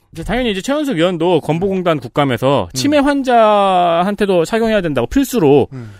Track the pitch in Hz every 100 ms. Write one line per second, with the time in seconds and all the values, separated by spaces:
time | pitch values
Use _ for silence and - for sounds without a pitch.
0 | _ 156 160 226 247 190 185 294 285 175
1 | 175 175 175 165 - 165 196 190 180 156
2 | 123 - 139 117 131 139 90 131 277 294
3 | 277 285 262 233 214 208 196 185 175 170
4 | 185 202 202 180 165 226 226 214 170 131
5 | 120 277 277 240 151 143 107 131 113